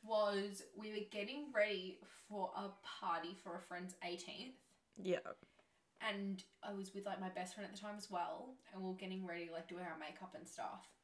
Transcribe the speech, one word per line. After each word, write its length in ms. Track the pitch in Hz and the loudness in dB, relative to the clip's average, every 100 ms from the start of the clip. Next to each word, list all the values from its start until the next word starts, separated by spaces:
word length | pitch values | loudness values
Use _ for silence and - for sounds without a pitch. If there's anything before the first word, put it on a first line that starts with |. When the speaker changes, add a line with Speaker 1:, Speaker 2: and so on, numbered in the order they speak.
| 214 | 6
Speaker 1:
was, 560 | 214 208 202 202 196 - | 8 8 8 2 -2 -8
we 160 | 196 214 | -8 -2
were 120 | 214 208 | -2 0
getting 360 | 208 208 277 285 | 0 0 -2 2
ready 440 | 233 208 190 185 - - - - | 6 8 6 0 -6 -12 -18 -6
for 200 | 208 185 - | 0 0 0
a 120 | 196 - - - | -4 -6 -10 -2
party 360 | - - 170 190 | 2 2 2 -4
for 120 | 190 175 | -4 -6
a 40 | |
friend's 340 | - 180 180 - | -4 -4 -4 -4
eighteenth. 520 | 175 175 - - 254 254 - - _ - | -4 -4 -4 -6 -8 -10 -20 -20 _ -4
Speaker 2:
Yeah. 220 | 185 175 - - - - - _ _ _ | 2 2 2 -8 -12 -20 -20 _ _ _
Speaker 1:
And 420 | 220 202 196 190 - _ | 0 2 0 0 -4 _
I 100 | - | -4
was 220 | 202 190 | -2 -2
with, 100 | 202 | -2
like, 160 | 196 190 | -2 0
my 80 | 185 | 0
best 260 | 180 185 | 0 -2
friend 140 | - 196 | -2 -6
at 60 | 196 | -4
the 40 | |
time 140 | 208 208 | -6 -6
as 100 | 196 | -2
well. 440 | 180 - 214 254 262 - | 0 2 0 -6 -12 -12
And 100 | 196 | -4
we 60 | 185 | -2
were 60 | 185 | -2
getting 300 | 196 190 185 | -2 -2 -2
ready, 240 | 170 170 | -2 -2
like, 160 | 165 170 | -4 -4
doing 140 | 175 | -4
our 140 | 180 156 | -4 -4
makeup 340 | 156 - 185 | -6 -6 -10
and 140 | - - | -10 -10
stuff. 380 | - - 202 - - | -4 -4 -4 -12 -20